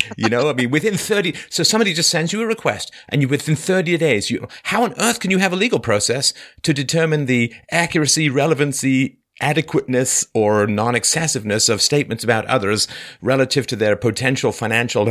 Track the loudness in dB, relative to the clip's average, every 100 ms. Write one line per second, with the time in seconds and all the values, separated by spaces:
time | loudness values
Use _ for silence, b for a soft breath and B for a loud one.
0 | -4 -2 0 2 0 0 0 2 0 -2
1 | -2 0 -2 B B 0 2 2 2 0
2 | 0 0 -2 -2 -2 -2 -2 -2 -8 B
3 | B 0 2 0 0 -2 2 0 2 2
4 | 2 2 0 -4 -6 B -4 0 0 0
5 | -2 0 0 0 0 0 0 0 0 0
6 | 0 0 -2 B B B -2 -2 0 0
7 | 2 0 2 2 0 B -4 -2 0 0
8 | 2 2 2 2 2 2 0 0 0 2
9 | 0 -4 _ _ -2 0 0 -2 0 0
10 | 0 -2 -2 0 2 4 2 0 0 0
11 | 0 0 -2 -2 -2 0 0 0 2 0
12 | 0 -2 0 0 0 0 0 0 -2 B
13 | B B 0 2 2 0 -2 0 0 2
14 | 0 0 -2 0 -2 -2 -2 0 0 0
15 | 2